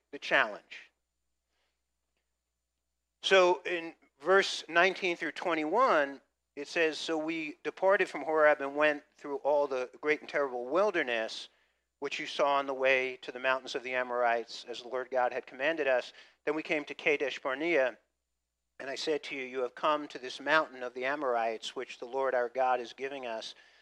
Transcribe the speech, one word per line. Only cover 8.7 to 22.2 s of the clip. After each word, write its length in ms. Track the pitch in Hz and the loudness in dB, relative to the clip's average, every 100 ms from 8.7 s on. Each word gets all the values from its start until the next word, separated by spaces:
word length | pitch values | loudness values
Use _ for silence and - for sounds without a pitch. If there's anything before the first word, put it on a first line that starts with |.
| 143 | 2
went 260 | 151 147 - _ | 2 2 -6 _
through 180 | 147 139 | -10 -4
all 280 | 139 147 143 | 0 2 2
the 240 | 131 123 - | -2 -4 -4
great 200 | 151 151 | -2 -2
and 80 | - | -2
terrible 360 | 156 139 123 | -2 -2 -4
wilderness, 840 | 123 160 208 175 131 117 113 - - _ _ _ _ _ | -2 0 2 0 0 -2 -4 -8 -14 _ _ _ _ _
which 220 | 143 - | -8 -6
you 60 | 151 | -6
saw 280 | - 143 | 0 2
on 120 | 139 139 | 2 0
the 80 | |
way 440 | 131 131 131 131 127 | 2 4 4 2 -6
to 100 | - | -12
the 80 | 123 | -4
mountains 340 | 131 131 127 | 0 0 -2
of 80 | 139 | -8
the 120 | 123 | -4
Amorites, 720 | 127 123 123 120 117 113 - - | -2 -2 2 2 2 -2 -12 -12
as 120 | 117 | -12
the 80 | 120 | -8
Lord 200 | 127 127 | -8 -2
God 220 | 131 123 | 0 0
had 120 | 123 | 0
commanded 440 | - 131 143 165 135 | -8 -4 -2 0 2
us. 240 | 127 - - - _ | 2 0 -10 -20 _
Then 100 | - | -4
we 80 | 156 | -4
came 220 | - 160 | -2 -4
to 100 | 147 | -4
Kadesh 460 | 143 170 143 139 - | -2 0 2 0 -4
Barnea, 560 | 143 131 165 156 127 110 _ _ _ _ _ _ _ - | -4 -2 2 2 2 -2 _ _ _ _ _ _ _ -14
and 100 | 127 | -10
I 60 | |
said 300 | 131 - 147 | -6 -2 -2
to 100 | - | -4
you, 80 | 143 | -8
'You 160 | 127 127 | -6 -4
have 140 | 123 | -4
come 320 | - 165 151 147 | 0 0 0 -2
to 100 | 143 | -10
this 200 | 123 - | -12 -8
mountain 420 | 139 156 139 131 | 2 2 2 -4
of 120 | 123 | -10
the 100 | 123 | -4
Amorites, 720 | 127 147 139 120 113 110 - | -4 -2 0 0 0 -2 -8
which 240 | - 123 - | -8 -10 -10
the 80 | 123 | -6
Lord 280 | 131 | -2